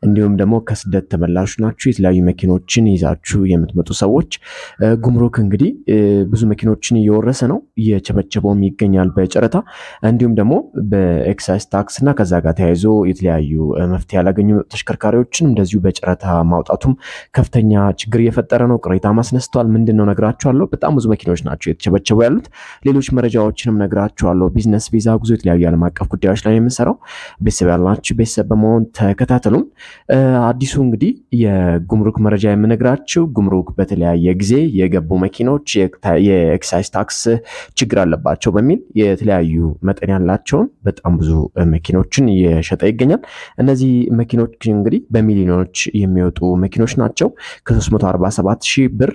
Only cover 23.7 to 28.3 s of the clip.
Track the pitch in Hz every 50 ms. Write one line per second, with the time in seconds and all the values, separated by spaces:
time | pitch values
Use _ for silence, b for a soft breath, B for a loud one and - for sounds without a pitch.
23.7 | 110 104 101 95 90 101 98 104 - - - 92 87 92 92 92 92 113 104 110
24.7 | 104 107 113 - - 113 104 117 113 110 110 113 117 107 - 92 85 87 87 82
25.7 | 82 82 85 87 85 - 107 - - 92 - 95 95 - - 107 110 113 113 123
26.7 | 123 - 120 - 247 - B B B B B B B B - 110 107 - 92 87
27.7 | 87 87 90 92 104 - - - - 113 113 110